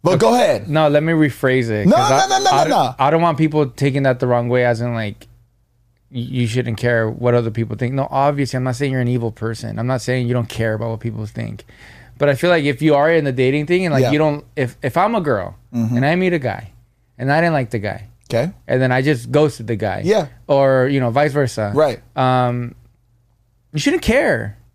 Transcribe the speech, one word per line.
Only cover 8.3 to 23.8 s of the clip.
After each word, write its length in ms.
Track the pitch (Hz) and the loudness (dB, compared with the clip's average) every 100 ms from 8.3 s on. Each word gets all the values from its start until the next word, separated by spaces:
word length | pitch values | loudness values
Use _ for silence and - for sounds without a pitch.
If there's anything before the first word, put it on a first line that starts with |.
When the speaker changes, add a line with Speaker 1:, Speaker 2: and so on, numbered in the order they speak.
| 143 135 131 | 0 -4 -2
Speaker 2:
I'm 60 | |
not 120 | 127 | -4
saying 160 | 123 143 | -4 -2
you're 100 | 131 | 0
an 60 | 120 | 0
evil 240 | 123 117 | 0 -4
person. 480 | 117 113 113 110 110 | -6 -8 -6 -8 -6
I'm 80 | 120 | -4
not 140 | 131 | -4
saying 260 | - 127 120 | -2 -2 -2
you 60 | |
don't 160 | 123 113 | -2 -4
care 240 | - 113 | -4 -2
about 160 | 107 117 | -2 -6
what 80 | 113 | -6
people 260 | 117 110 | -8 -8
think. 400 | 107 117 113 110 - - - - - - | -10 -10 -10 -12 -20 -20 -20 -20 -20 -2
But 120 | 143 | 0
I 60 | |
feel 140 | 135 175 | 2 2
like 140 | 170 | 2
if 160 | 143 123 | 2 0
you 120 | 156 | 2
are 160 | 143 151 | 4 4
in 120 | 165 | 2
the 80 | 143 | 0
dating 340 | 127 127 147 | 0 0 0
thing 200 | 147 180 | 0 0
and, 80 | 180 | 2
like, 100 | 135 | 2
Speaker 1:
Yeah. 80 | 123 | 2
Speaker 2:
you 60 | 147 | 2
don't, 260 | 156 147 - | 0 -2 -8
if, 220 | - 127 - | -6 -6 -4
if 120 | 139 165 | -4 0
I'm 180 | 208 | 0
a 60 | 233 | 0
girl 340 | 151 107 90 - _ | -2 -2 -4 -14 _
Speaker 1:
Mm-hmm. 220 | 120 113 | -4 -2
Speaker 2:
and 100 | 120 | 0
I 100 | 139 175 | 0 2
meet 160 | 185 | 0
a 60 | 175 | 0
guy 320 | 127 98 107 - _ _ _ - | -4 -6 -12 -20 _ _ _ -8
and 140 | 131 | 0
I 80 | 151 | 2
didn't 120 | 170 | 2
like 160 | 151 120 | 0 -2
the 80 | 113 | -4
guy, 280 | 101 98 - _ _ | -6 -8 -14 _ _
Speaker 1:
Okay. 220 | 117 160 - - | -2 -2 -8 -4
Speaker 2:
and 140 | 127 | 0
then 100 | 131 | 2
I 100 | 127 | 2
just 300 | 135 131 120 | 2 -2 0
ghosted 360 | 139 151 - 110 | 2 2 0 -6
the 80 | |
guy, 260 | 110 104 98 | -4 -4 -2
Speaker 1:
Yeah. 220 | 170 214 147 - - | 0 0 0 -12 0
Speaker 2:
or, 400 | 139 135 135 127 | 2 4 4 2
you 120 | 139 | 0
know, 100 | 123 | 0
vice 220 | 120 147 | 2 0
versa. 380 | 143 131 - 104 | 0 -2 -2 -2
Speaker 1:
Right. 260 | 127 151 110 - | 2 0 0 -8
Speaker 2:
Um, 600 | 139 131 127 123 120 120 - - _ _ _ _ _ _ _ _ | -2 2 2 0 -2 -8 -14 -20 _ _ _ _ _ _ _ _
you 60 | |
shouldn't 220 | 156 | -2